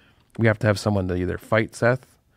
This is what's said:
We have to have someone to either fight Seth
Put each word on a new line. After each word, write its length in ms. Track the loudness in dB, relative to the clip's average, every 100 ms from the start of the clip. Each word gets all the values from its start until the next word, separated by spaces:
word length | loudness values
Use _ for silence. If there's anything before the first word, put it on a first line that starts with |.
| _ _ _ 0
We 80 | 0
have 100 | 2
to 80 | 0
have 120 | 0
someone 280 | 0 0 -2
to 60 | -2
either 220 | -4 -6
fight 380 | -2 -2 -2 0
Seth 320 | 0 0 -6 _ _